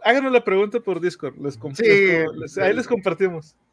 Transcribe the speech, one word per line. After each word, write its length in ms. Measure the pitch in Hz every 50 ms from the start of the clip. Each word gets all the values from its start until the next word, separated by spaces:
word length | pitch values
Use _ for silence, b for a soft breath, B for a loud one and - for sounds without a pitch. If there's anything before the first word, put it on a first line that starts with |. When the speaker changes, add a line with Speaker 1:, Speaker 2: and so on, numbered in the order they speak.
| -
Speaker 1:
háganos 280 | 214 247 277 269 262
la 100 | 247 240
pregunta 380 | 240 208 190 190 208 208 - -
por 200 | - 196 180 165
Discord. 360 | 170 180 - - 151 131 - -
Les 200 | 139 143 135 113
comp-, 180 | - 147 139
Speaker 2:
Sí. 60 | 208 233
Speaker 1:
les 400 | 214 202 202 196 185 175 165 160
co-, 60 | 156
les, 260 | 160 156 156 147 - 190
ahí 160 | 190 190 214
les 120 | 254 226 -
compartimos. 680 | 240 202 180 190 165 - 196 185 170 160 - _ _ _ _ _